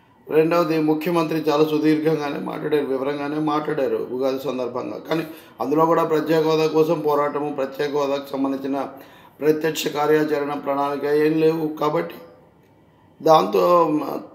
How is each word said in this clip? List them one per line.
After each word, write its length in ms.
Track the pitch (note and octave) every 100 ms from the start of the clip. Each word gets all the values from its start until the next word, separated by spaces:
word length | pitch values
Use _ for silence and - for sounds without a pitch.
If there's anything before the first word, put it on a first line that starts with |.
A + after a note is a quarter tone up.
| _ _ -
రెండవది 480 | D3+ D#3+ E3+ D#3+ D#3+
ముఖ్యమంత్రి 600 | D#3 D#3 F3+ E3+ D#3+ D#3+
చాలా 260 | D3+ D3
సుదీర్ఘంగానే 760 | D3+ D3+ D#3 D3+ D#3 D#3 C#3+ C#3
మాట్లాడారు, 480 | B2 A#2 D#3 D3+ C3
వివరంగానే 520 | C3 C3+ D3 C#3+ D3+
మాట్లాడారు 680 | D#3 D3 D3+ D3+ B2+ A2 -
ఉగాది 320 | B2 C3+ C3
సందర్భంగా. 540 | C#3 B2+ A#2+ B2 - G#2+
కానీ 260 | - D#3+ D#3 - - -
అందులో 260 | B2 D3 E3
కూడా 180 | E3
ప్రత్యేక 420 | D#3+ D#3 D3 D#3 D#3
హోదా 200 | D#3 D#3
కోసం 340 | D#3 D#3 E3
పోరాటము, 540 | D3+ D3 D3 C#3+ D3
ప్రత్యేక 360 | C3+ C3+ C#3 D3
హోదాకు 400 | C#3+ C#3 C#3 C#3
సంబంధించిన 580 | C3+ C3+ C3+ C3+ C#3 C3 - - - - -
ప్రత్యక్ష 460 | D3 D#3 D#3+ D3+ D#3
కార్యాచరణ 680 | C#3+ D3 D#3 D3+ D3 C#3+
ప్రణాళిక 500 | C#3 C#3 C#3 C#3+ C#3+
ఏం 360 | C#3+ D3 D3+ D#3
లేవు. 280 | D#3+ E3 D#3
కాబట్టి 460 | - D3+ D#3+ - - - - - _ _ _ _ _ _ -
దాంతో 680 | D3+ D#3+ G3 G3+ F3+ F3 D#3+
మ-, 300 | D3+ C#3+ D3 -